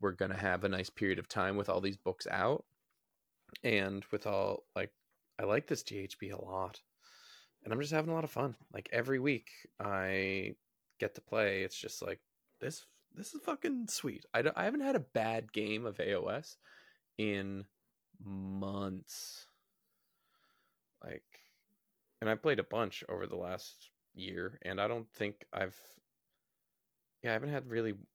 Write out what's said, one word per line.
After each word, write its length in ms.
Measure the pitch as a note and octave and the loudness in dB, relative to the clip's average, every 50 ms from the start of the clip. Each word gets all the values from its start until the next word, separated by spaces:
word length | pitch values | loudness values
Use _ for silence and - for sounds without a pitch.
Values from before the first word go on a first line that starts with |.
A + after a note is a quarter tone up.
we're 120 | G#2 G2 | 0 0
gonna 240 | F2+ - F#2+ F#2+ F#2+ | 2 2 0 0 0
have 260 | F#2+ G2+ F#2+ F2+ F2+ | 2 2 2 4 4
a 60 | G2+ F#2+ | 4 2
nice 200 | F#2+ F#2 F2+ - | 2 0 -2 -2
period 280 | - - G#2+ F#2+ F#2 F#2 | -2 0 2 2 2 2
of 80 | - - | -2 -2
time 280 | - G#2+ F#2 F#2+ G2+ | 0 0 2 2 2
with 120 | G2+ G2 - | 2 2 2
all 120 | F2+ F#2 | 2 2
these 160 | F#2+ G2+ G2 | 2 0 -2
books 320 | - - F#2 F#2 - - - | -2 -2 -2 -2 -2 -2 -2
out, 340 | - F#2+ G2 B2 D3+ - - _ _ _ _ _ _ _ _ _ _ _ _ _ _ _ _ - - - - | 2 2 4 4 2 0 -2 _ _ _ _ _ _ _ _ _ _ _ _ _ _ _ _ -18 -10 -2 2
and 400 | A#2+ A2 G2 F#2+ G2 G2 G2+ - - | 4 4 4 4 2 0 -4 -4 -2
with 120 | G#2+ G2+ - G#2+ | -2 -2 0 2
all, 340 | G2+ G2 G2 G2 - - - _ - | 2 4 4 2 0 -2 -4 _ -4
like, 160 | F#2+ G2+ - _ _ _ _ _ _ _ _ _ - | -4 -4 -4 _ _ _ _ _ _ _ _ _ 0
I 20 | G#2 | 4
like 220 | G2 A2 C#3 - | 4 4 4 4
this 160 | - D3 - | 2 0 -2
G 160 | - - G#2+ G2 | -2 -4 -6 -6
H 180 | G2 - - - | -6 -6 -8 -8
B 80 | G#2 G2+ | -8 -6
a 80 | G2 G2+ | -6 -6
lot, 420 | G2+ F#2 F#2+ F#2+ F#2 F#2 - - - _ _ _ - - - - - - - - - _ _ _ - | -6 -4 -2 -2 -2 -2 -4 -10 -20 _ _ _ -20 -20 -20 -20 -20 -20 -20 -20 -20 _ _ _ -4
and 80 | G#2+ | -2
I'm 80 | A2+ C3 | -2 -2
just 120 | D3 D3 | 0 0
having 180 | D#3+ D#3 D#3 E3 | 0 2 2 2
a 20 | E3 | 0
lot 80 | E3 D#3+ | 0 0
of 60 | - | -2
fun. 240 | - A#2 C3+ C3+ A2+ - - - | 0 0 -2 -2 -2 -6 -14 -12
Like, 160 | - G#2 - - | -10 -10 -6 -2
every 260 | - A#2 A#2 C3 C3+ B2+ | 0 0 2 2 2 2
week 320 | C3 D3 C3 A2 - - - - - - _ - | 4 2 2 2 -2 -8 -18 -18 -20 -16 _ -6
I 720 | G#2 G2+ G2 F#2+ F#2+ F#2+ F#2+ F#2+ F#2+ F#2+ G2 F#2+ F#2+ G#2+ - - _ _ _ _ _ _ _ - | -2 0 0 2 2 2 2 2 2 2 0 0 -2 -4 -6 -10 _ _ _ _ _ _ _ -4
get 160 | G2+ G2+ - | -4 -4 -4
to 40 | - | -6
play, 420 | - - G#2+ A2 G#2+ G2 G2 F#2+ F#2+ | -8 -2 2 4 4 4 4 2 0
it's 120 | F#2+ - | -2 -4
just 260 | - - - - - | -6 -8 -8 -8 -6
like, 180 | F#2 F#2 F#2 - _ _ _ _ _ _ _ - | -6 -6 -6 -6 _ _ _ _ _ _ _ -6
this, 260 | - C#3 D#3+ - - - _ _ _ _ - | -6 -6 -6 -6 -12 -18 _ _ _ _ -12
this 180 | F3 G#3 - - | -12 -10 -10 -10
is 60 | D4 | -6
fucking 460 | - - C#4+ - - - C4+ B3 A3+ - | -4 -4 -4 -2 0 0 0 -2 -2 -2
sweet. 380 | - - - C3+ - - - - | -4 -2 -2 -4 -4 -6 -4 0
I 100 | - A#2 | 2 4
don't, 140 | B2+ D#3 - | 4 4 4
I 60 | F3 F#3 | 2 0
haven't 180 | G#3+ C#4 D4 | 0 2 0
had 120 | C4+ C#4 C4 | 2 2 2
a 60 | F#3+ | 2
bad 520 | C3 - - A#2+ A2 A2+ A2+ A2+ A2 - | 2 2 2 2 2 2 2 0 -2 -2
game 340 | - G#2+ G#2+ G#2 G#2+ A2 A#2+ | -2 -2 0 0 0 -2 -2
of 120 | A2 G2 - | -2 -2 0
A 160 | - G2 G2+ | 2 2 2
O 120 | F2 - | 2 2
S 300 | F#2+ G#2+ C#3+ D#3+ - - - _ - - - - - - _ _ _ _ - | 2 -2 -2 -4 -8 -16 -20 _ -20 -20 -20 -20 -20 -20 _ _ _ _ 0
in 460 | G#2+ G#2 G2+ G2 G2 G2 G2 G2 G2+ - _ _ _ _ _ _ _ _ _ - | 2 2 2 2 0 -2 -4 -6 -8 -10 _ _ _ _ _ _ _ _ _ -14
months. 1200 | G2+ G2 G2 F#2+ F#2+ F#2+ F#2+ G2 G2 G2 G2 G2 G2 F#2+ F#2 F#2+ - - - - - - - - - - _ _ _ _ _ _ _ _ _ _ _ _ _ _ _ _ _ _ _ _ _ _ _ _ _ _ _ _ _ - | -10 -8 -6 -4 -4 -4 -2 -2 -2 -2 0 0 -2 -2 -4 -6 -8 -10 -12 -12 -10 -12 -12 -14 -16 -18 _ _ _ _ _ _ _ _ _ _ _ _ _ _ _ _ _ _ _ _ _ _ _ _ _ _ _ _ _ -16
Like, 220 | - - - - - _ - - - _ _ _ _ _ _ _ _ _ _ _ _ _ _ - | -12 -12 -12 -12 -14 _ -20 -20 -20 _ _ _ _ _ _ _ _ _ _ _ _ _ _ -2
and 80 | A2 A2 | 2 2
I've 140 | A2 - | 2 4
played 160 | - D#3 C3 G#2 | 4 4 4 4
a 60 | F2+ | 2
bunch 380 | - - A#2 A2 F2+ - - - - | 0 0 0 0 0 -2 -6 -8 -6
over 180 | F#2 F#2 F#2+ | -4 -4 -4
the 100 | - F#2+ | -4 -4
last 540 | F2+ F2 F2+ F#2 F#2+ - - - - - - _ _ _ _ - | -4 -4 -4 -4 -6 -8 -12 -18 -20 -20 -20 _ _ _ _ -14
year, 440 | F2+ F#2 F#2 F#2 F2+ F#2 G2 - - | -10 -8 -6 -4 -4 -4 -6 -6 -8
and 180 | - F2+ F#2+ G2 | -6 -4 0 0
I 80 | G2+ G#2+ | 0 0
don't 220 | A#2+ A#2 A2+ - - | 0 -2 -6 -8 -4
think 320 | - G#2+ G#2 G2+ - - - | -2 -2 -2 -4 -6 -10 -6
I've 240 | - F#2+ F#2+ F#2+ - - - - - - _ _ _ _ _ _ _ _ _ _ _ _ _ _ _ _ _ _ _ _ _ _ _ _ | -2 -2 -2 -2 -4 -10 -18 -20 -20 -20 _ _ _ _ _ _ _ _ _ _ _ _ _ _ _ _ _ _ _ _ _ _ _ _
yeah, 80 | - A#2+ | -2 0
I 20 | A2 | 0
haven't 160 | A2+ C#3 D3 | 0 0 0
had 200 | D3 C3+ C3 B2 | -2 -4 -4 -2
really, 240 | A#2 A#2 A2+ A2 G2+ G2+ - - | 0 0 0 0 -2 -4 -8 -10